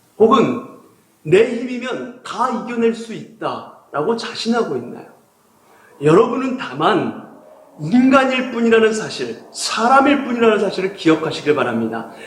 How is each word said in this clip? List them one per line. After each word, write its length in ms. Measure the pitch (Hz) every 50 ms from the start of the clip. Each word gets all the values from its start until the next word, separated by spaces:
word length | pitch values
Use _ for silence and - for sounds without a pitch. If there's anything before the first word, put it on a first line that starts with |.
| _ _ _
혹은 480 | - 214 226 269 240 175 127 120 - - - - - - _ _ _ _ _ _ _
"내 340 | - 151 175 202 247 254 233 -
힘이면 640 | 254 247 254 240 254 254 - 131 123 - - - -
다 260 | - 180 208 240 254 233 196 -
이겨낼 280 | 240 240 233 233 226 226
수 180 | - - - 202
있다"라고 1040 | 151 - - - - 165 135 123 107 - - - - _ _ - 139 156 208 233
자신하고 580 | 226 - - - - - 226 240 240 - - 135
있나요? 280 | 120 120 117 - - - - - _ _ _ _ _ _ _ _ _ _ _ _ _ _ _ _ -
여러분은 560 | 139 151 165 208 233 247 247 262 262 262 -
다만 680 | - - - 127 143 160 190 214 151 123 110 107 - - - - - - - - - - _ - -
인간일 720 | 151 160 220 247 247 262 269 269 262 254 254 247 - -
뿐이라는 420 | 233 233 233 226 226 220 220 214 214
사실, 460 | - 175 139 - - 127 113 113 - - -
사람일 760 | - - - - - 220 220 - 269 277 269 294 285 - 262
뿐이라는 340 | 240 240 233 233 220 208 208
사실을 340 | 208 180 - 190 185 190 -
기억하시길 600 | - - 160 156 156 160 151 127 - - 147 147
바랍니다. 560 | 135 123 123 113 113 113 110 113 113 110 - - - -